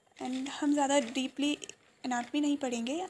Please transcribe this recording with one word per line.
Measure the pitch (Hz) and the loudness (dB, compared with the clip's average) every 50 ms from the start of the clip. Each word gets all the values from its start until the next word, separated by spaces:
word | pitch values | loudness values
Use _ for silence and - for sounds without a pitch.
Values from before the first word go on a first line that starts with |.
| _ _ _ - 262 | _ _ _ -8 -6
And | 254 254 262 262 277 | -4 -4 -4 -4 -4
हम | - - 311 294 294 | -4 -2 2 2 4
ज़्यादा | 294 277 269 277 285 | 4 4 4 4 4
deeply | 262 226 - 269 254 254 - - 277 294 294 - - - - _ _ _ _ _ - | 2 2 -2 -2 -2 -2 -2 0 0 0 0 -2 -4 -12 -18 _ _ _ _ _ -6
anatomy | 262 247 240 240 - - 294 | -4 -4 -4 -4 -2 0 0
नहीं | 294 294 285 | 2 2 2
पढ़ेंगे, | 285 - 254 240 233 233 240 277 330 370 370 | 0 0 -2 -2 -2 -2 -2 -2 -2 -4 -6